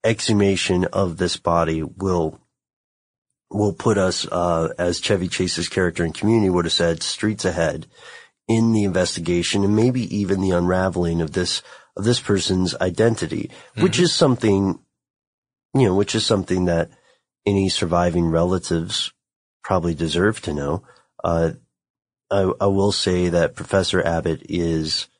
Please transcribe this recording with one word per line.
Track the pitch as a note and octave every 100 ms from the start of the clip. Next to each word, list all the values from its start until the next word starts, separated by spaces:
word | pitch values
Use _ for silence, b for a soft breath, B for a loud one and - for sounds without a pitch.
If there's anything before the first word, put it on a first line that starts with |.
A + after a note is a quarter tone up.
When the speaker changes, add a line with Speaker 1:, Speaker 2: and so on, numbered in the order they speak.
Speaker 1:
exhumation | A2+ A2 - G#2 G2 F#2 - F2+ F2+
of | - F#2 E2
this | F2+ -
body | - E2+ D#2+ D#2+
will, | D#2 - F#2+ F2+ D#2 - _ _ _ _ _ _ _ _ _ _ _
will | G#2 G#2
put | E2+ A2+ G2
us, | F#2 F2 -
uh, | F2 F2 E2 D#2+ -
as | F2 E2+
Chevy | - G2 F2
Chase's | - F2+ - E2+
character | - F2+ E2 E2+
in |
Community | - G#2 A#2 G2
would | F2+ E2+
have |
said, | - E2+ E2
streets | - - G#2+ G#2+ F#2
ahead | F2 D#2+ D#2+ D#2+ B B B B _ -
in | A2+ A2+
the | A2
investigation | G2+ F2+ F2 - E2+ F2 E2+ G2+
and | G2+ G#2+
maybe | A#2+ B2+ G#2+ G#2
even | F#2+ F#2+
the | F#2+
unraveling | F2 F2+ F#2 F#2+ F2+ E2+ E2
of | D#2+
this, | F#2+ F2 - B B B -
of |
this | G#2 A#2+
person's | - G2+ - F#2 F2+ -
identity, | F#2 E2+ A2+ A2 E2 - - B B -
which | F3+ C3+
Speaker 2:
Mm-hmm. |
Speaker 1:
is | F3
something, | - D3+ A#2+ A2 G2 G2 - _ _ _ _ _ _ _ _ _
you | C#3 A2+
know, | F#2+
which | G2+ A2+
is | -
something | G#2 F2+ F#2 F2+
that | E2+ E2 b b b _ _ -
any | G2 F#2+
surviving | - E2+ F2 F2 E2+ E2+
relatives | E2 F2 F#2 - E2+ E2+ - - _ _ _ _ _
probably | - F#2 E2+ D#2
deserve | E2 D2+ G2+ A2
to | -
know. | D2 C#2+ F2+ b b b -
Uh, | E2+ E2+ E2 D#2+ _ _ _ _ _ _ _
I, | G2 F#2+ -
I | G2+
will | G2 G2+
say | - F#2+ F2+ F2+
that | E2+ E2 -
Professor | - G2 F2+ F#2 E2
Abbott | E2 E2 D#2+ -
is | F2 E2 D#2+ D#2 - -